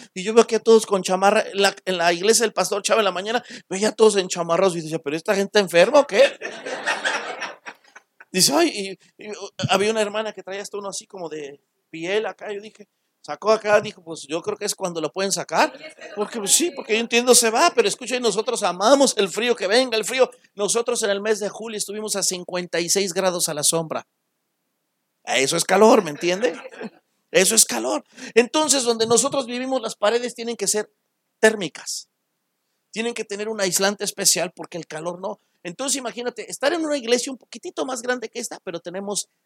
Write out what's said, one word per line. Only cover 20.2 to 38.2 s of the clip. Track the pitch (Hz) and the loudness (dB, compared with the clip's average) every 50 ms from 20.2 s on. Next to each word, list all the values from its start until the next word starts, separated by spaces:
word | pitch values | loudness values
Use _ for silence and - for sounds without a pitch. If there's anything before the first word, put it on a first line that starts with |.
| 247 247 - _ _ _ _ | 2 0 0 _ _ _ _
Nosotros | 196 208 185 190 233 240 247 240 226 220 | -6 -4 -2 0 -2 -2 -2 -4 -2 0
en | 202 | -2
el | 196 202 | -2 -2
mes | 202 220 220 202 | 0 -2 -2 -2
de | 214 190 | -4 -8
julio | - - 220 233 214 208 | -8 -8 -12 -10 -8 -8
estuvimos | - - 202 214 214 208 - | -8 -8 -8 -10 -6 -6 -6
a | 196 180 | -4 -2
cincuenta | - 190 180 175 - 185 180 180 175 - 165 | -4 -4 -4 -8 -8 -6 -6 -6 -4 -4 -4
y | 175 165 | -2 0
seis | 160 196 202 190 165 | 0 0 0 -2 -2
grados | 185 190 185 175 175 165 - | 0 0 0 0 0 -4 -4
a | 151 | -4
la | 147 147 | -2 0
sombra. | - - 165 160 156 151 120 - _ _ _ _ _ _ _ _ _ _ _ _ _ _ _ _ _ _ _ _ _ _ _ - | 0 0 0 -2 -4 -6 -8 -10 _ _ _ _ _ _ _ _ _ _ _ _ _ _ _ _ _ _ _ _ _ _ _ -8
Eso | - - 127 135 - 170 170 | -2 0 2 2 2 2 0
es | - | 0
calor, | - 185 196 220 220 - 226 190 | 2 4 6 8 8 8 6 4
¿me | 156 | 0
entiende? | 147 - 170 170 180 190 240 247 - - - - - - - - _ _ _ _ _ _ _ _ | -6 -4 -2 -2 0 2 0 -2 -2 -2 -14 -18 -14 -12 -14 -14 _ _ _ _ _ _ _ _
Eso | - 165 190 - 226 | 2 4 4 4 4
es | 220 - | 4 4
calor. | - 240 233 220 254 311 285 - _ _ - - - - | 4 2 -4 -2 -2 -2 -4 -4 _ _ -18 -12 0 4
Entonces, | 220 247 226 - 311 311 285 254 277 233 | 4 4 4 4 0 2 2 2 0 2
donde | 240 226 220 226 | 0 0 0 2
nosotros | 226 240 226 247 277 269 277 247 | 2 4 2 2 2 0 -2 -4
vivimos, | 226 247 247 254 262 262 254 | -4 -6 -6 -4 -2 -2 -2
las | 220 220 - | -4 -4 -6
paredes | - 208 208 226 240 247 240 233 | 0 0 2 2 2 -2 -4 -8
tienen | - 226 233 233 | -8 -8 -8 -6
que | - 202 180 | -4 -2 -2
ser | - 214 208 - _ _ _ _ _ _ _ _ _ - | -2 -2 -4 -6 _ _ _ _ _ _ _ _ _ 2
térmicas. | - 220 220 208 185 143 - - - - - - - _ _ _ _ _ _ _ _ _ _ _ _ _ _ _ _ _ | 4 4 4 4 -6 -8 -8 -10 -12 -12 -12 -12 -12 _ _ _ _ _ _ _ _ _ _ _ _ _ _ _ _ _
Tienen | - 202 226 240 233 | -8 -4 -4 -4 -4
que | 226 214 | -6 -8
tener | - 202 202 208 214 | -8 -6 -8 -6 -6
un | 220 214 | -4 -2
aislante | 196 185 170 - 190 196 208 - 208 | -2 0 0 2 2 0 0 0 -6
especial | 196 - - 196 - - 175 165 180 - | -8 -6 0 2 2 2 2 0 -4 -6
porque | - 160 - - 170 | -12 -16 -12 -12 -12
el | 156 - | -12 -10
calor | - 151 160 175 170 180 | -12 -8 -8 -8 -8 -8
no. | 190 208 202 _ _ _ _ _ - | -8 -10 -10 _ _ _ _ _ -14
Entonces, | 180 175 - 262 277 226 277 | -12 -8 -6 -4 -2 -2 -4
imagínate, | 254 226 190 226 240 247 247 - 285 - | -4 -8 -8 -6 -8 -8 -8 -8 -12 -12
estar | 175 - 262 285 349 | -8 -2 -2 0 0
en | 339 320 | 0 -2
una | 302 294 285 | -2 -2 -4
iglesia | 226 226 240 247 240 277 | 0 0 0 0 0 -2
un | 269 - | -8 -10
poquitito | _ _ - 233 - 359 - - 294 | _ _ -20 -14 -14 -12 -8 -8 -6
más | 262 262 240 | -6 -6 -8
grande | 226 247 254 254 | -4 -4 -4 -4